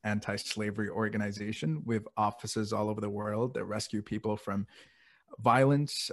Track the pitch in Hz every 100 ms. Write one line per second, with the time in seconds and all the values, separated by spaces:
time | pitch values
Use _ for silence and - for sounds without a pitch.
0 | 107 104 - 101 - - 104 101 104 95
1 | 110 107 104 101 104 110 156 156 117 113
2 | 104 - 107 - 110 - 104 107 107 107
3 | 104 101 104 107 127 127 101 107 - 107
4 | 104 107 110 107 - 101 104 - - _
5 | _ _ _ - 117 123 135 143 147 -
6 | -